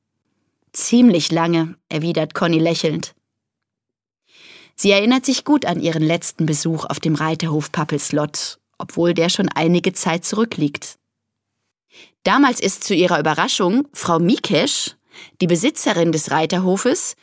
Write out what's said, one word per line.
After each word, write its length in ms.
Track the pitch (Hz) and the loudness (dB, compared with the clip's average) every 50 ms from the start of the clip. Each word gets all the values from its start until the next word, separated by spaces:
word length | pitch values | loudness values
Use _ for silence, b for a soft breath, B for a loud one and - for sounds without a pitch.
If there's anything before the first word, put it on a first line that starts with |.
| _ _ _ _ _ _ _ _ _ _ _ _ _ _ - | _ _ _ _ _ _ _ _ _ _ _ _ _ _ -12
„Ziemlich 600 | - - - - 240 254 240 190 165 147 - 165 | -10 -4 2 4 6 6 6 6 4 2 0 0
lange“, 440 | 165 165 170 170 165 165 160 165 _ _ - | 0 0 2 2 0 0 -2 -6 _ _ -8
erwidert 460 | - 156 156 170 165 165 156 151 - | -6 -4 -4 -2 -2 -2 -2 -4 -4
Conny 240 | - 196 170 170 156 | -2 0 2 2 2
lächelnd. 560 | 160 170 170 160 - 160 143 - - - - _ _ _ _ _ _ _ _ _ _ _ _ _ _ _ _ _ _ _ _ _ B B B B B B B B B B B | 2 2 0 0 -2 -2 -2 -4 -8 -10 -14 _ _ _ _ _ _ _ _ _ _ _ _ _ _ _ _ _ _ _ _ _ B B B B B B B B B B B
Sie 140 | B - 202 | B 2 4
erinnert 360 | 196 196 202 226 254 262 254 | 4 4 4 4 2 2 2
sich 180 | - 254 - - | 0 -2 -2 0
gut 220 | - 294 294 - | 0 0 2 2
an 140 | - 175 170 | 0 -2 -2
ihren 220 | - 170 160 160 156 | -2 -2 0 0 0
letzten 440 | 156 165 170 - - - - 170 | 0 0 0 -2 -6 -4 -2 -2
Besuch 380 | 151 156 147 - 170 160 156 - | 0 0 0 -2 -4 -4 -4 -6
auf 160 | - 143 - | -8 -8 -4
dem 140 | - - 208 | -2 -2 0
Reiterhof 560 | - 160 160 160 160 - 160 151 151 147 - - | 0 0 -2 -4 -2 -2 -2 -2 -2 -2 -4 -4
Pappeslott, 840 | - 151 151 156 143 - - - 147 147 151 - - - - - _ _ _ _ - | -6 -4 -2 -2 -4 -4 -2 -2 -2 -2 -2 -4 -8 -10 -10 -12 _ _ _ _ -16
obwohl 340 | - - - - 170 175 175 | -16 -10 -4 -2 0 0 2
der 160 | - 165 175 | 2 0 0
schon 200 | - - 190 - | 0 0 -2 -2
einige 440 | - - 160 165 175 175 175 190 180 | -2 0 0 2 2 2 2 0 -4
Zeit 320 | - - 185 160 175 - | -2 -2 -2 -2 -2 -4
zurückliegt. 720 | - - 208 226 226 - - 156 147 143 - - - - _ _ _ _ _ _ _ _ _ _ _ _ _ _ _ _ _ _ _ b b b b b b - | -4 -2 -2 -2 -2 -2 -2 -4 -2 -4 -6 -14 -16 -18 _ _ _ _ _ _ _ _ _ _ _ _ _ _ _ _ _ _ _ b b b b b b 0
Damals 380 | 185 196 262 285 262 247 - | 2 4 6 6 4 2 2
ist 240 | - 196 - - - | -2 -2 -2 -2 -4
zu 100 | - 208 | -2 2
ihrer 240 | 156 180 175 180 151 | 2 2 2 2 2
Überraschung 720 | 156 160 151 151 175 - - - 208 175 196 247 294 - - | 2 0 0 0 0 -2 0 0 0 2 2 0 0 -2 -6
Frau 260 | - - 175 170 160 | -8 -4 0 0 2
Mikesch, 760 | 170 170 240 - - - 185 143 180 - - - - - - _ B B B B B B B B | 2 2 0 0 -2 0 0 0 0 0 -2 -4 -6 -8 -10 _ B B B B B B B B
die 60 | 185 | 0
Besitzerin 680 | 165 175 165 185 277 311 - - 269 208 170 170 170 156 | 0 2 2 2 0 -2 -2 -2 -2 0 2 2 0 0
des 180 | 160 - - | -2 -2 -2
Reiterhofes 840 | 139 156 160 160 - 175 185 185 185 190 - 247 277 392 - - - b | -2 0 0 0 -2 0 0 0 0 0 0 0 0 -2 -4 -6 -10 b